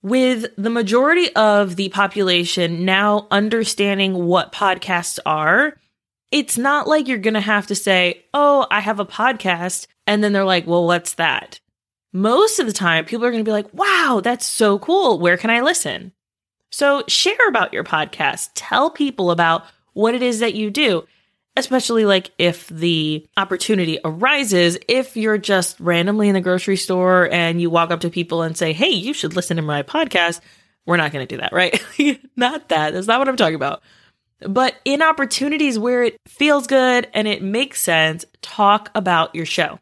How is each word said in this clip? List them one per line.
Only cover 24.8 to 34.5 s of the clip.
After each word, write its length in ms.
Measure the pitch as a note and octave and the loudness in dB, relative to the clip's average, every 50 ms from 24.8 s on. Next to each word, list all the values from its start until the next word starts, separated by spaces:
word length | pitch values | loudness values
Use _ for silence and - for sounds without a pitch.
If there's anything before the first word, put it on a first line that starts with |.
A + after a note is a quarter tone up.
| - | -2
If 300 | - A3+ B3+ C4 C4 - | 0 0 0 0 -2 -6
you're 220 | A3+ A3 A3 G#3+ G#3+ | -4 0 0 0 0
just 420 | G3 - G3+ F#3+ F3+ - - _ | 0 0 0 0 0 -2 -6 _
randomly 480 | E3+ E3+ F3 E3+ E3+ G3 G3+ G#3+ G#3+ G#3 | -2 0 0 0 0 0 0 2 2 2
in 60 | G3 | 2
the 60 | F#3+ | 2
grocery 360 | F3 F3+ F3+ F3+ - - G3 | 2 0 0 0 0 0 -2
store 520 | F#3 - - F#3+ F#3 F3+ F#3 F#3 F#3 F3+ E3 - | -2 0 -2 -2 0 2 4 4 4 4 2 2
and 280 | F3 E3+ E3 E3+ E3+ | 0 0 0 0 0
you 100 | E3+ E3+ | -2 2
walk 200 | E3 E3+ E3+ E3 | 2 2 2 2
up 100 | F3 E3+ | 0 -4
to 100 | E3+ F3 | -4 -6
people 320 | E3 F3+ E3+ E3 E3+ E3+ E3 | -4 -4 -6 -4 -2 -4 -4
and 140 | E3 D#3+ | -4 -4
say, 160 | - F3 D#3+ D#3 | -4 -2 -4 0
"Hey, 180 | D#3+ A#3 F#4 | 0 0 0
you 220 | D#4+ F#3+ E3+ A#3+ D4 | 0 -2 -2 -6 -6
should 220 | - - E3+ D3+ | -6 -6 -4 -4
listen 220 | F3+ - - F3 | -4 -4 -2 -4
to 60 | E3 D#3 | -4 -2
my 200 | D3+ D3 D3 C#3 | -2 -4 -4 -4
podcast," 580 | - - D4+ E4 B3+ - F#3 E3+ E3+ E3+ - _ _ _ _ _ _ _ _ _ | -4 -2 -4 -4 0 0 0 0 0 -2 -6 _ _ _ _ _ _ _ _ _
we're 120 | - F3 E3+ | -2 0 0
not 140 | D#3+ D3 D3+ | 0 -2 -4
gonna 140 | C#3+ C3 | -8 -10
do 120 | B2+ - B2+ | -8 -10 -6
that, 140 | - - - | -6 -4 0
right? 300 | E3 F#3 F3+ - G#3+ - - - - | 0 0 0 0 -4 -6 -8 -2 0
<laughs> 220 | D4 D4 C4 - _ - _ | 0 0 0 -2 _ -16 _
Not 320 | - B3 B3 D4 D4+ - _ | -2 -2 -2 -2 -4 -6 _
that. 240 | - D#3 D3+ D3+ D#3+ | -2 0 0 0 -2
That's 140 | F3+ F#3 | -4 -2
not 120 | G#3 A3+ B3 | 0 0 0
what 100 | C#4 C4+ | 2 0
I'm 80 | C4 | 0
talking 180 | B3 G#3 E3 D#3+ | 2 2 0 0
about. 280 | D3+ C3 C#3 - - _ _ _ _ _ _ _ _ _ _ _ _ | -2 -4 -6 -6 -8 _ _ _ _ _ _ _ _ _ _ _ _
But 360 | - F#3+ | -10 -4